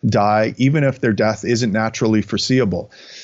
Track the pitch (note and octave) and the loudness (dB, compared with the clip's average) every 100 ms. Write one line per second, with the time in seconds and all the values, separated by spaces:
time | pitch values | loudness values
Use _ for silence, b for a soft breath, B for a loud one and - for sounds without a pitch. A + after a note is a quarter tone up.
0 | A2+ G#2+ G#2 G#2+ A2 - C3+ D#3 C#3 - | 0 2 2 2 0 0 0 2 0 0
1 | B2 G#2 A2 A2 - A#2 A#2 G2+ A2+ - | -2 2 0 0 -2 0 0 0 -2 -2
2 | A2+ A2 G2+ G#2 - C3 A2+ E2+ - B | 0 0 0 -4 0 0 0 -2 -8 B
3 | B B | B B